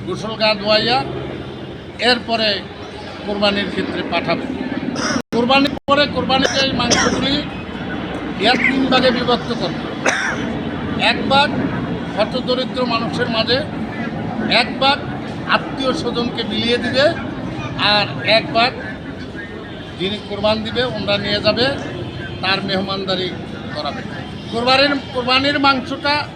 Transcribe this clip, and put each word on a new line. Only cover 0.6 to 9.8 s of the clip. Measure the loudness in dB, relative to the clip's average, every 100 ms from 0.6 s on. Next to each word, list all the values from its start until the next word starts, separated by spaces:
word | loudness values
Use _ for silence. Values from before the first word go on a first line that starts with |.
ধোয়াইয়া | 4 4 4 2 0 -4 -6 -8 -8 -10 -12 -12 -14 0 2
এরপরে | 2 2 0 2 0 -6 -12 -12 -12 -12 -10 -6
কোরবানির | 2 2 2 -2
ক্ষেত্রে | -2 -2 -4 -2
পাঠাবে। | -2 0 -2 -2 -4 -4 -4 -4 -2 -2 -2 0
কোরবানির | 0 4 6 4 0 2
পরে | 4 4 2
কোরবানিতে | 2 4 4 2 0
এই | 2
মাংসগুলি | 0 0 0 0 0 0 -2 -8 -8 -8 -6 -6 -6 -6 -6 0 2
এর | 4 4
তিন | 4 4
ভাগে | 6 4 4
বিভক্ত | 2 0 0 -2
করবে। | -2 -2